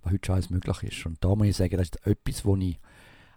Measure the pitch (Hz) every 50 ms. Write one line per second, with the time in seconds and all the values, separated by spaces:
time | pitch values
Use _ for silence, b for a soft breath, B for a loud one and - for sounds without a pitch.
0 | - 87 92 98 - - 95 92 90 - 90 92 - - 98 - - 101 - -
1 | - 85 80 - - 90 98 107 107 104 92 - 92 87 92 90 90 85 - -
2 | _ - 101 - _ - - - - 101 98 95 95 90 85 - B B B B
3 | B B B B B B B